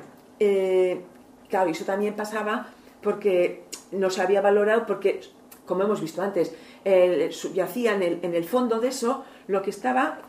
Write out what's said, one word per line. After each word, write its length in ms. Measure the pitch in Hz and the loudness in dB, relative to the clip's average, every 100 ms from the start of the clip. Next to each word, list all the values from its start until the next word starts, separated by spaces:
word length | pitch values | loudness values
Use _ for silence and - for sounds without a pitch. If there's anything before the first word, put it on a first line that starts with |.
| - - - - | -10 -20 -12 0
eh, 600 | 208 196 190 185 185 180 - - - - - | 2 2 2 4 2 0 -10 -20 -20 -20 -4
claro, 220 | 196 180 | 0 0
eso 140 | 165 | -2
también 300 | 202 196 208 | -4 -2 -2
pasaba 540 | 208 208 220 208 240 - - - - | -4 -6 -6 -4 -4 -8 -18 -20 -8
porque 640 | 208 208 202 180 180 - - - - | -4 -2 2 2 2 -2 -16 -18 -10
no 180 | 185 190 | -2 -2
se 100 | 190 | 0
había 200 | 185 202 | 2 4
valorado, 440 | 202 208 208 226 226 | 4 4 4 2 0
porque, 340 | 190 196 - - - - - | -2 0 -2 -8 -20 -20 -14
como 200 | - 180 | -6 -2
hemos 160 | 202 202 | 0 -2
visto 200 | 156 - | -4 -4
antes, 300 | 196 185 160 - - - | -4 -2 -2 -4 -20 -6
el, 480 | 196 185 180 165 156 | 2 6 6 4 0
subyacía 600 | - 165 170 170 247 226 | -4 -6 -4 -4 -2 0
en 80 | 202 | 0
el, 160 | 175 170 | 0 -2
en 120 | 180 | -2
el 100 | 170 | -4
fondo 360 | 170 247 247 226 | 0 0 0 0
de 80 | 247 | -2
eso, 360 | 262 233 269 - - - | -2 -2 -4 -6 -16 -4
lo 160 | 190 | -2
que 80 | 202 | -2
estaba, 520 | 196 247 254 302 - | -4 -2 0 0 -4